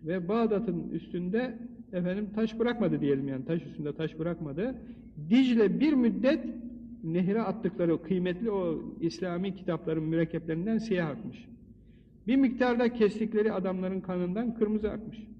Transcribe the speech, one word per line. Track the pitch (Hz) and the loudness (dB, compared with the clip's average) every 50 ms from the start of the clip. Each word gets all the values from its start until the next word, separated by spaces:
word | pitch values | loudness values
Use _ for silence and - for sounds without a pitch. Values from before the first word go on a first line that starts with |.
| - | -4
ve | 156 175 190 175 170 | -2 -4 -2 0 0
Bağdat'ın | 208 233 233 220 220 196 - - 175 170 156 - | 2 2 4 4 4 2 2 0 -2 -2 -2 -2
üstünde | - 170 - - - 175 180 180 185 226 254 254 - - - - - - - - 202 | -6 -6 -6 -4 -6 -4 -2 0 0 0 0 -2 -6 -8 -12 -14 -14 -16 -16 -8 -4
efendim | 180 175 175 185 202 214 196 208 | -2 -2 0 -2 -2 -4 -4 -2
taş | 214 220 220 220 226 | 0 0 0 0 0
bırakmadı | 233 240 233 - 208 170 156 143 | 0 0 2 2 2 2 2 2
diyelim | - 139 139 135 139 139 | 2 2 2 2 0 -2
yani | 135 131 123 | -4 -6 -4
taş | - 165 170 - | -2 -2 -2 -2
üstünde | - - - 151 147 143 | -6 -10 -8 -6 -6 -4
taş | - 160 156 - - | -4 -6 -6 -4 -4
bırakmadı. | 160 170 170 165 175 147 135 147 202 254 262 - - - - - - - - - 147 156 | -4 -4 -4 -4 -6 -6 -4 -4 -4 -4 -4 -8 -12 -14 -16 -16 -16 -18 -14 -12 -2 4
Dicle | 196 254 269 254 240 226 220 196 - - | 6 6 6 6 6 6 6 4 4 4
bir | 247 311 302 | 4 4 4
müddet | 262 247 226 196 190 202 262 311 - - - - - - - - - - - - - - | 6 4 4 2 4 2 2 2 2 0 -4 -8 -8 -10 -12 -12 -12 -14 -14 -14 -10 -6
nehre | 165 165 175 185 175 196 226 | -2 0 0 2 2 2 0
attıkları | 226 190 190 - - 185 - - 175 170 165 156 | 0 -2 -4 -2 -2 -4 0 0 2 2 2 0
kıymetli | - - 190 185 180 180 180 180 233 233 | 0 0 0 0 2 0 -2 -2 -2 -2
o | 208 196 185 170 156 147 - - - - | 0 0 0 0 -2 -4 -6 -8 -8 -4
İslami | - 170 165 - - 180 175 175 185 202 185 | -4 -4 -2 -2 -4 -4 -2 -2 -2 -4 -4
kitapların | - - - 170 156 - - 160 160 156 | -6 -4 -2 -2 -2 0 -2 -2 -2 0
mürekkeplerinden | 156 160 165 165 160 165 165 165 165 160 165 170 214 226 220 | 0 2 2 2 2 0 -6 -4 -2 -4 -2 0 0 0 0
siyah | 220 - 202 180 170 156 | 0 0 0 0 0 0
akmış. | 135 117 110 - - - - - - - - - - - - - - - - - - - - 190 | -2 -6 -8 -10 -12 -12 -16 -18 -20 -20 -20 -20 -20 -20 -20 -20 -20 -20 -20 -20 -20 -12 -2 2
Bir | 247 | 4
miktarda | 277 269 247 - - 247 247 240 233 247 233 233 | 6 6 4 4 4 2 2 4 4 4 2 4
kestikleri | - 220 202 196 - 226 214 202 214 208 214 180 | 4 4 4 4 2 -2 0 2 2 2 4 2
adamların | 190 185 190 185 185 185 185 190 190 | 0 0 0 -2 0 -2 -2 -2 -4
kanından | 180 - 185 180 180 180 180 214 240 240 - | -4 -2 -2 0 0 0 0 0 -2 -2 0
kırmızı | - 220 208 214 214 208 208 | 0 0 2 2 0 0 -2
akmış. | - - - - - - - - - - | -4 -4 -8 -10 -12 -12 -14 -16 -16 -18